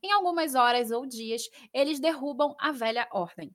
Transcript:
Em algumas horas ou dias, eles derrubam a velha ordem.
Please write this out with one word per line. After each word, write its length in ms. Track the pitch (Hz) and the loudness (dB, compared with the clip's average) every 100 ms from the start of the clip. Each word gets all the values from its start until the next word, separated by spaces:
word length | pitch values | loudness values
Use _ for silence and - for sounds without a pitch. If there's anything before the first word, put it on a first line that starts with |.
Em 120 | 370 | 2
algumas 420 | 403 359 339 311 | 2 2 0 0
horas 380 | 262 240 247 233 | 4 4 4 2
ou 120 | 233 | -2
dias, 460 | 269 233 226 226 - - 226 | -4 -8 -6 -6 -6 -12 -8
eles 240 | 254 277 294 | 0 0 2
derrubam 560 | 302 302 277 254 294 294 | 0 0 -6 0 -2 0
a 100 | 294 | -4
velha 380 | 277 226 226 233 | 0 -2 -2 -2
ordem. 400 | 196 170 - 156 | -4 -4 -8 -16